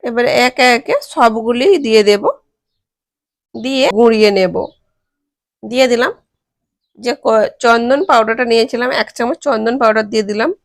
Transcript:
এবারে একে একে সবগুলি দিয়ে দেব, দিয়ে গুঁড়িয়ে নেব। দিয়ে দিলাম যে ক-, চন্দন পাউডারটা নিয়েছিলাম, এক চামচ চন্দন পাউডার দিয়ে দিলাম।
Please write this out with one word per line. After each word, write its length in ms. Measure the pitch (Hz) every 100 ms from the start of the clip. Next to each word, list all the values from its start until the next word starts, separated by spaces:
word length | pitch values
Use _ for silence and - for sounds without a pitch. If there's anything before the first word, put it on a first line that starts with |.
এবারে 280 | 254 233 240 - 247
একে 200 | 254 254 240
একে 180 | - 285 -
সবগুলি 520 | - 233 220 226 240 277 370 277
দিয়ে 160 | 220
দেব, 200 | 208 208 359 - _ _ _ _ _ _ _ _ _ _ _
দিয়ে 320 | 226 240 269 285 208
গুঁড়িয়ে 340 | 233 220 214
নেব। 240 | 196 185 175 - _ _ _ _ _ _ _ _ _
দিয়ে 240 | 214 247 262
দিলাম 240 | 233 262 480 _ _ _ _ _ _ _ _
যে 140 | 233 -
ক-, 320 | - 220 214 -
চন্দন 400 | 233 233 240 277 392
পাউডারটা 380 | 240 220 226
নিয়েছিলাম, 460 | 247 226 240 233 247 -
এক 80 | 214
চামচ 240 | - 240 330
চন্দন 300 | 285 254 220 262
পাউডার 260 | 226 220 214
দিয়ে 140 | 220 202
দিলাম। 200 | 208 254 403